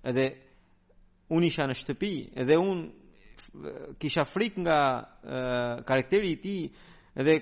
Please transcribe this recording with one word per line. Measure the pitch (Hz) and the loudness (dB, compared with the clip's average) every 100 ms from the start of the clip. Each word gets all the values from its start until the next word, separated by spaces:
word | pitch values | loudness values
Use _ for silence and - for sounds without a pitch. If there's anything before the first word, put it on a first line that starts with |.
| 127 | -2
edhe | 123 131 - - _ _ _ _ _ - _ _ | 0 0 -4 -20 _ _ _ _ _ -20 _ _
unë | 160 170 | 2 2
isha | - 139 | 0 -2
në | 127 | -4
shtëpi, | - 143 202 160 - - | -6 -6 -4 -6 -10 -6
edhe | 127 156 | 4 4
unë | 190 180 160 - - - 104 - | 4 -2 -8 -16 -20 -20 -20 -20
f-, | - - 143 135 143 131 | -20 -14 -14 -12 -16 -8
kisha | 151 165 143 | -4 -2 -2
frikë | 190 226 190 | 0 -2 -2
nga, | 170 151 139 123 110 - - | 2 4 4 0 -6 -20 -10
e, | 131 127 123 120 120 120 | -6 -2 -2 -2 -6 0
karakteri | 131 131 196 196 156 | 0 4 2 2 -4
i | |
tij, | 190 196 160 - - - _ - | -4 -6 -6 -10 -20 -20 _ 0
edhe | 139 156 | 4 4